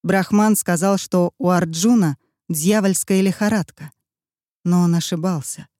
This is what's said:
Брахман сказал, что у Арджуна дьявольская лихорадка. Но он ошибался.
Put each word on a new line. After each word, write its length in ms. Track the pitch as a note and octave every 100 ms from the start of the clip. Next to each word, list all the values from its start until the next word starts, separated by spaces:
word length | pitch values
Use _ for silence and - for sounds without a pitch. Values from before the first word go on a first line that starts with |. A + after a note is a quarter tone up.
Брахман 520 | E3 F#3+ F3+ G#3 G#3+ G3+
сказал, 420 | - E3+ G3 G3
что 360 | - F#3 F3 _
у 120 | F3
Арджуна 680 | F3+ F3 E3 G#3+ A#3+ E3+ C3+ _ _ -
дьявольская 720 | D#3 E3+ G#3+ G3 F#3 - F#3+
лихорадка. 720 | G3 - G#3 G#3+ E3 _ - _ _ _ _ _ _ _
Но 180 | F3 F3
он 120 | F3 E3+
ошибался. 720 | - E3+ F#3 E3 - - -